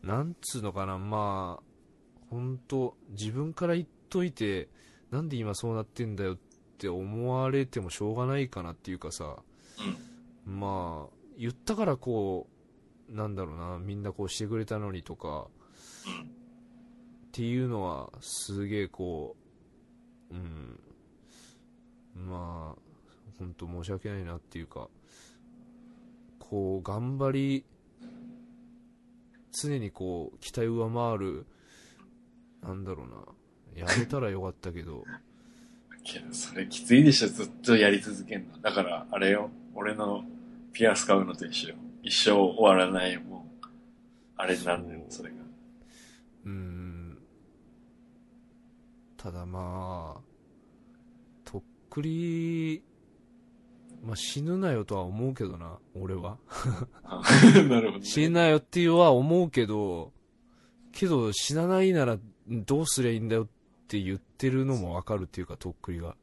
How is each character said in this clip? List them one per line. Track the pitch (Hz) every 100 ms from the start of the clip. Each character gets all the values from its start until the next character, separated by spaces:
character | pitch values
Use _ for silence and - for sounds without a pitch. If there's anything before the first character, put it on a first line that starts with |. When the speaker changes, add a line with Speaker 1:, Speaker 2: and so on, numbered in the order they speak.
Speaker 1:
な | - 110
ん | 156 175
つ | - 127
う |
の | 104
か | 95 98
な、 | 95
ま | 98 107 104 98 92 87
あ、 | - _ _ _ _ _ -
ほ | 120
ん | 127 127
と、 | - 135 123 - -
自 | 101 107
分 | 120 151
か | 160 175
ら | 170
言 | 165
っ | _ _
と | 185 180
い |
て、 | 135 107 95 - - - - _
な | 127
ん | 160
で | 135
今 | 107 98
そ | 120
う | 113
な |
っ | 107
て | - 117
ん | 101
だ |
よ | 98 90
っ | _ _ _ _
て | 98
思 | 87 98 107 123
わ | 127 131
れ | 139 131
て | -
も | 90
し | -
ょ | 104
う | 113
が | 127
な | 139
い | 131
か | 98
な | 85
っ | 82
て | -
い | 90
う |
か | 78
さ、 | - 78 71 - - - - 101 - - - - - 92
Speaker 2:
う |
ん。 | 98
Speaker 1:
ま | 101 95 87 80 73
あ、 | _ - -
言 | 117
っ |
た | 123 - 214
か | 202
ら | 135
こ | - 113 98 92 - _ _ _ _ _ -
う、 |
な | 107 107
ん | 98
だ |
ろ | 90 78
う |
な、 | 87 90
み | 95 101
ん |
な | 101
こ | - 95
う |
し | -
て | 107
く | 110
れ | 107
た | 107
の | 104
に | 92
と | - 85
か、 | 82 73 - - - - - - -
Speaker 2:
う | - 78
ん。 |
Speaker 1:
っ | - - - - - - - - - -
て | -
い | 117 123
う | 127
の | 113
は、 | 92 73 62 -
す | - - - 98 101
げ | 104
え | 95
こ | - 90 80 71 - _ _ - - _ _ _ _ _
う、 |
う | 87
ん。 | 87 80 64 60 - - _ _ - - - _ _ _ _ _ _ 92
ま | 92 90 87 85 80 -
あ、 | _ - _ _ - -
ほ | 90
ん |
と | 85 85
申 | 87
し | 87
訳 | 95 107
な | 101
い | 87
な | 85
っ |
て | _ 85
い |
う | 80
か、 | - - - _ - - - - - - - - - - - - -
こ | - 104 98 95
う、 | 90
頑 | 101 123 135
張 | 135
り、 | 135 139 135 - _ _ _ - - - - - - - - - _ _ - _ - _
常 | - 147 143
に | 104
こ | - 92 87 76 -
う、 |
期 | -
待 | - 117
を | 117 113
上 | 117 120 107
回 | 95
る、 | 73 - - _ - - - - - _ - - _
な | -
ん | 95
だ | 95
ろ | 87 62
う | 53 - - _ _ - 82
な、 | 87
や | 107
め | 120
た | 139
ら | 120
よ | 95
か | 92
っ |
た | 90 92
け | 85
ど。 | 80 73 - - - - -
Speaker 2:
<laughs> | - - - _ -
け | - -
ど、 | -
そ | - - 95
れ | 95
き | -
つ | - 131
い |
で | 151
し | 135
ょ、 | 104
ず | -
っ | 101 -
と | - 113
や | 101
り | 101
続 | 104 98 98
け | 104
ん | 92
の。 | -
だ | 107
か | 101
ら、 | 90 82 -
あ | 101
れ | 98
よ、 | 101 104 - - 107
俺 | 104 104
の | 104 101 - - - - -
ピ | - 113
ア | 101
ス | -
買 | 98
う | 92
の | 82
と | 85
一 | -
緒 | 82
よ。 | 80 - -
一 | - -
生 | 107
終 | 104 92 85
わ | 107 95
ら | 92
な | 92 92
い、 | 90
も | - 95 - -
う、 | - - - - - - _ -
あ | 95
れ | 90
に | 87
な | 87
る |
ん | 85
だ | 80
よ、 |
Speaker 1:
そ | 78
う。 |
Speaker 2:
そ | -
れ | -
が。 | - - - - - - - - - - - 101
Speaker 1:
う |
ん。 | 98 92 87 90 87 85 73 - - - - - - - _ - - _ - _ _ - - - - _ -
た | 98
だ | 87 90
ま | 92 90 90 92 90 82 71
あ、 | - - _ - _ _ - - - - - -
と | - 101
っ | - - _
く | -
り、 | 151 160 170 165 165 165 160 156 - _ _ _ - - - - - - - -
ま | 113
あ、 | 107
死 | - 143
ぬ | 151 185
な | 190
よ | 123 104
と | 101
は |
思 | 90 101 127
う |
け | 131
ど | 101 85
な、 | 82 85 _
俺 | 95 95
は。 | 95 90 113 - - 131 95 123 -
Speaker 2:
あ、 | - - - 139
<laughs> | - 196 151
な | 120
る | 110
ほ | 95
ど |
ね。 | 101
Speaker 1:
死 | 151
ぬ | 156
な | 170 170
よ | 151
っ |
て | - 180
い | 170
う | 170
は | 170
思 | 127 143 175
う | 175
け | 135 110
ど、 | 107 101 85 76 - _ _ _ _ _ _ -
け | - 190
ど | 147 110
死 | 101 -
な | 151 175
な | 185
い | 190
な | 175 127
ら | 110 107 - -
ど | 117 98 139
う | 160
す | -
り | 123
ゃ |
い | 117
い |
ん | 113
だ | 113
よ |
っ | 110 _ _ _ _
て | 104
言 | 92 98
っ |
て | _ _ 135
る | 131
の | 135 127
も | 90 85
わ |
か | - 104
る | 92
っ |
て | -
い |
う | 90
か、 | -
と | 90
っ | 85
く | -
り | 85
が。 | 82 -